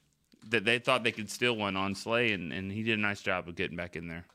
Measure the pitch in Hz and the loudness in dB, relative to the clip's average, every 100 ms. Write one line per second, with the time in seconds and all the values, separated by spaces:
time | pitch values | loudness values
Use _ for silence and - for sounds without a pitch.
0 | _ _ _ - 113 113 104 120 135 127 | _ _ _ -20 0 2 4 2 4 4
1 | 113 110 104 - 123 110 101 95 98 95 | 2 -2 -6 0 0 2 0 0 -2 -2
2 | 110 113 117 95 85 87 95 104 113 107 | 0 2 2 0 -2 -4 -4 -2 0 2
3 | 104 101 101 92 85 87 90 85 87 85 | 0 0 0 0 -2 -4 -4 -4 -8 -8
4 | 85 85 - | -8 -10 -6